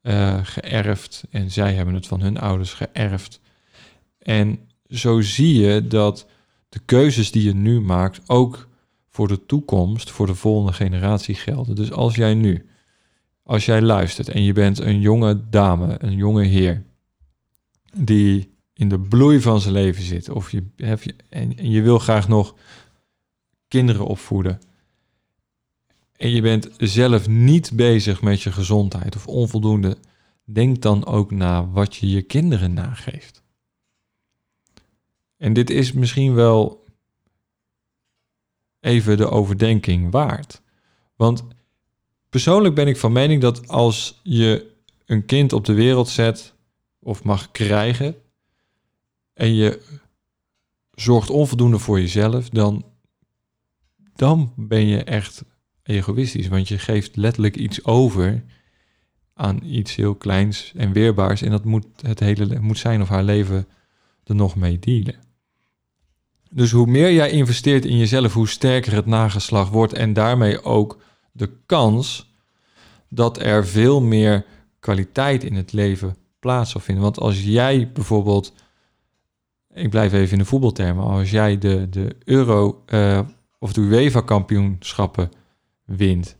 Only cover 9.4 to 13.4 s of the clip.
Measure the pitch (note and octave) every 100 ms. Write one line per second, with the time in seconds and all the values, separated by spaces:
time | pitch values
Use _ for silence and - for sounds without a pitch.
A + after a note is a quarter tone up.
9.4 | _ C#3+ C#3+ G2+ F2+ A2 - - G2+ F#2
10.4 | A2 G#2+ G2+ F2 F#2+ F#2 G2 G#2 - G2+
11.4 | - C#3+ B2 G#2 G#2+ - A#2+ A2+ A2 A2
12.4 | A2 E2+ - _ _ _ _ _ _ _